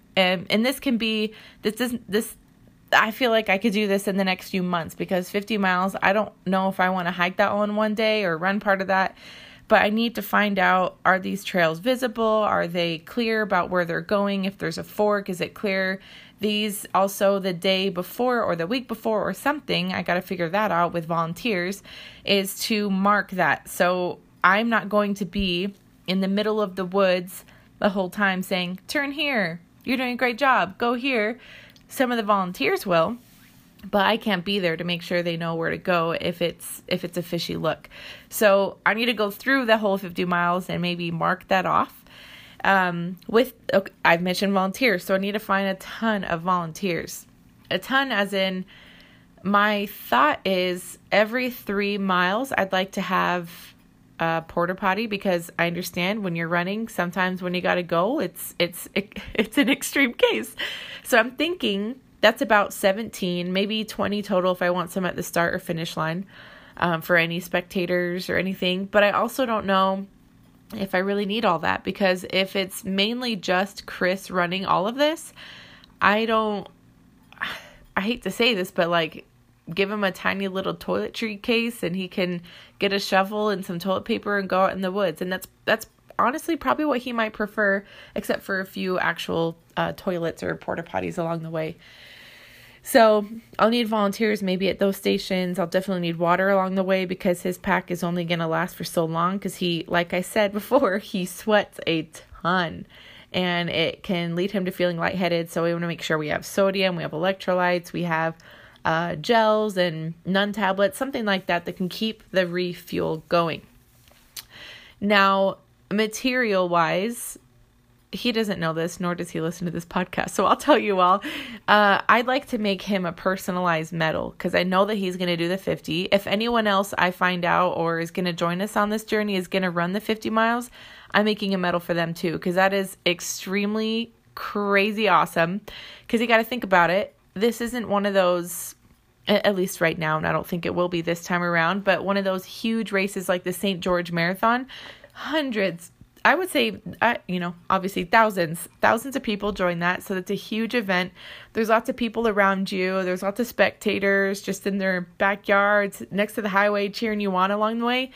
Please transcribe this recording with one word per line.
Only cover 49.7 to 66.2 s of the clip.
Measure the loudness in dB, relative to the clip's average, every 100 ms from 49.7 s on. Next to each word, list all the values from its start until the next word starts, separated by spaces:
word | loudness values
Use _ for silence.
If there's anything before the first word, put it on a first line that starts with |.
| 2 -4
thought | -10 0 4 4 2 0
is | 2 0 -2 -8 -18 0
every | 2 2 0 -4
three | -6 -4 -2 0 0
miles, | 2 2 2 0 0 0
I'd | 2
like | 0 0
to | -4
have | 0 2 2 0 -4 -12 -20 -20 _ _ _ -4
a | -2 0 -2
porta | -2 -2 0
potty | 0 0 -2
because | -2 0 0 0 0
I | 0
understand | 0 -6 -2 -2 -2
when | -2 -2
you're | 0
running, | 0 0 -4 -4
sometimes | -4 -2 0 0 -2
when | -4
you | -2
gotta | 0 0
go, | 2 0 2 0
it's, | -4 -6 -8 -2
it's, | -2 -4 -8
<laughs> | -6
it's | -6 -10 -4 -2 0 2
an | 2
extreme | 0 -2 0 0
case. | 2 2 2 -4 -8 -10 -10 -14 -16
So | 2 4
I'm | 4
thinking | 0 -2 0 -2 -2 -4 -8 -16 2
that's | 4 4
about | 4 4 2
seventeen, | 2 0 0 -4 -4 -4 -2 -2
maybe | -2 0 -2
twenty | -4 -4 -2 -2
total | 0 0 2
if | 2
I | 0
want | 0 -2
some | -4
at | -4 -4
the |
start | -2 0 0
or | 0
finish | -4 -6 -6 -4
line, | -4 -4